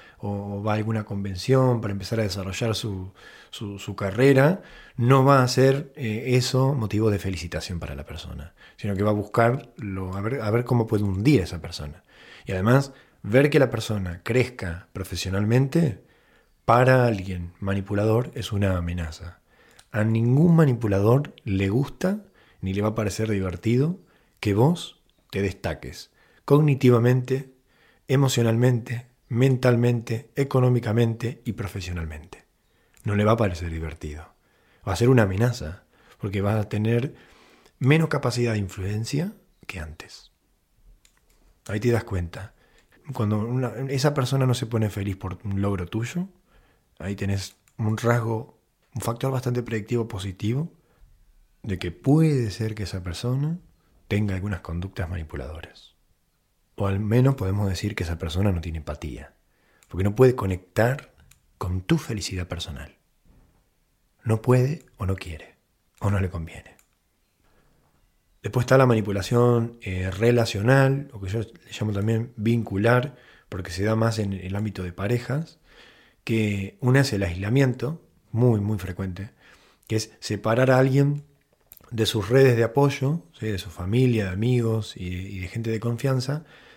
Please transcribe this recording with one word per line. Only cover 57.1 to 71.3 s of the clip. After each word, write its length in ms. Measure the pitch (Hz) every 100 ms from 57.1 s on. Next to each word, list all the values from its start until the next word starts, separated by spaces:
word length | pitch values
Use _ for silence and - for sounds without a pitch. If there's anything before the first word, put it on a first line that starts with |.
| 120 131 135
podemos 320 | 95 101 101
decir 280 | 95 104 -
que 80 |
esa 160 | 82 82
persona 320 | 82 85 104
no 100 | 90
tiene 180 | 82 80
empatía, 540 | 73 73 78 57 - _ _ _ _ _ _
porque 160 | 82
no 120 | 101 107
puede 200 | 131 127
conectar 800 | 95 90 - - 117 135 - _ _ _ _ -
con 240 | 92 92
tu 160 | - 165
felicidad 500 | - 107 - 92 87
personal. 500 | 85 - 69 73 _ _ _ _ _ _ _ _ _ _ _ _ _
No 180 | 117 110
puede 440 | - 127 131 165 - -
o 80 | 92
no 100 | 95
quiere, 400 | 82 78 - _ _ _ _ -
o 120 | 101
no 80 | 101
le 100 | 92
conviene. 460 | 85 80 - - _ _ _ _ _ _ _ _ _ _ _ _ _ _ _ _ _
Después 220 | - 123 120
está 120 | 135
la 80 | 131
manipulación, 960 | 110 101 98 - 120 120 120 117 -
eh, 300 | 101 92 92
relacional, 960 | 95 117 120 110 98 113 135 135 135 147
o 80 | 104
que 80 |
yo 100 | 95